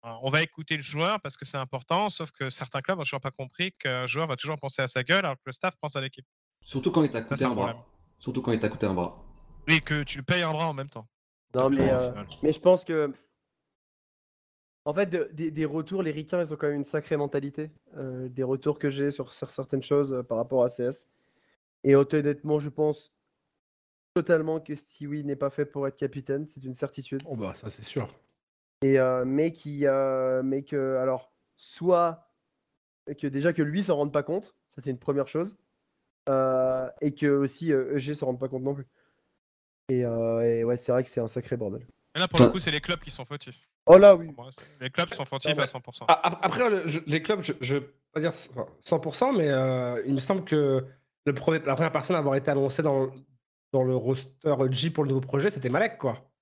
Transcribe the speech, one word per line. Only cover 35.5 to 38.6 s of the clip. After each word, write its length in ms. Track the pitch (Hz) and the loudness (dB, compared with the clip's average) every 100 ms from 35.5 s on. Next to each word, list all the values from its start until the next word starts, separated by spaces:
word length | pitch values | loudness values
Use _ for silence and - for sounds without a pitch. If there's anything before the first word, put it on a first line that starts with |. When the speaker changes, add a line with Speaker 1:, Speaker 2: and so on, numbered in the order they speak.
| - _ _ _ _ _ _ - | -10 _ _ _ _ _ _ -2
Speaker 3:
euh, 600 | 135 131 131 131 131 127 - | 0 2 2 0 0 -6 -4
et 140 | 151 | -4
que 120 | 143 147 | 0 2
aussi, 460 | 139 139 - 165 | 2 0 -2 0
euh, 240 | 135 127 143 | 0 2 -4
E 20 | |
G 160 | 135 | -4
s'en 120 | 147 135 | -4 -4
rende 140 | 123 | -4
pas 80 | 131 | -4
compte 140 | 131 | -4